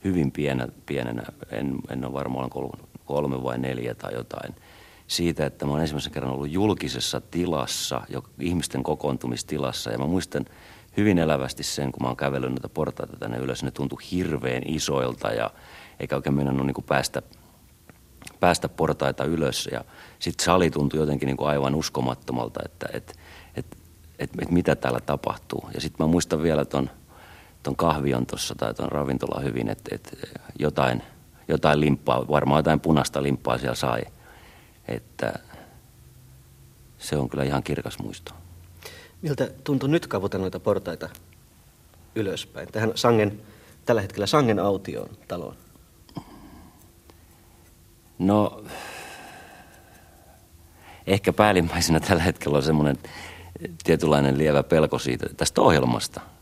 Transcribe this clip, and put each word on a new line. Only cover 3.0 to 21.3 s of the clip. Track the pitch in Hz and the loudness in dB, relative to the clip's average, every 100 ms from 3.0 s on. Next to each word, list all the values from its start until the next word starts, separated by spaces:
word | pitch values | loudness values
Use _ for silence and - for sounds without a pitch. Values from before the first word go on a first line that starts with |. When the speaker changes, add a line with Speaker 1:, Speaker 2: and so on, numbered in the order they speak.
| - | -2
Speaker 1:
kolme | 71 73 65 | 0 0 -2
vai | 64 62 | -2 -2
neljä | 65 62 60 57 | -4 -4 -6 -6
tai | - | -8
jotain. | 58 60 - - - - - - - - | -8 -8 -10 -10 -14 -20 -20 -20 -20 -6
Siitä, | - 85 82 76 | 0 0 2 -2
että | - 73 | -2 -2
mä | |
oon | 73 | 0
ensimmäisen | 80 76 - | 0 -2 -6
kerran | - 64 | -6 -4
ollut | 65 73 | -4 -2
julkisessa | 85 104 82 71 62 - 64 | 0 2 2 -2 -4 -4 -6
tilassa, | - 85 87 78 60 - - 64 - | -6 -2 0 -2 -2 -4 -4 -6 -6
jo | 65 - - | -10 -10 -6
ihmisten | 67 87 - 67 | -2 -2 -2 -4
kokoontumistilassa. | 69 76 73 67 60 60 - 76 67 62 60 | -2 -2 -2 -2 -4 -6 -4 -4 -2 -4 -6
Ja | 58 | -2
mä | 69 | 0
muistan | 90 82 - 64 - - - - - | 0 -2 -6 -6 -12 -20 -20 -8 2
hyvin | 104 90 | 4 6
elävästi | 80 71 65 - | 4 2 0 -6
sen, | 80 - 67 | -6 -4 -4
kun | - | -2
mä | 64 | -4
oon | 62 | 0
kävellyt | 71 69 64 | -2 -2 -2
noita | 62 - | -4 -6
portaita | 78 76 - - - | -4 -4 -4 -10 -8
tänne | - 60 | -6 -4
ylös. | 65 62 | -4 -4
Ne | 67 | -6
tuntui | - 67 - - | -4 -6 -6 -4
hirveän | 90 90 73 64 64 - | -2 0 -2 -2 -2 -2
isoilta | 76 - 69 64 62 62 | -2 0 0 0 -2 -4
ja | 55 55 - - - - - | -2 -4 -6 -20 -20 -20 -10
eikä | - 69 | -4 -2
oikein | 69 69 | 0 2
meinannut | 69 67 67 | 2 2 0
niinku | - | -2
päästä, | - 67 65 65 - - - - - _ - - - - - - | 0 0 0 -6 -8 -20 -20 -20 -20 _ -20 -20 -20 -20 -20 2
päästä | 87 82 80 | 4 4 -2
portaita | - 73 80 69 - | 0 0 2 0 0
ylös. | 67 82 73 - - | -2 0 0 -2 -4
Ja | 58 - - - - | -6 -8 -18 -20 -8
sit | - 82 | -6 -2
sali | - 90 85 | 4 6 4
tuntui | 69 71 76 | 4 0 2
jotenkin | 76 69 | 0 0
niinku | 67 | -2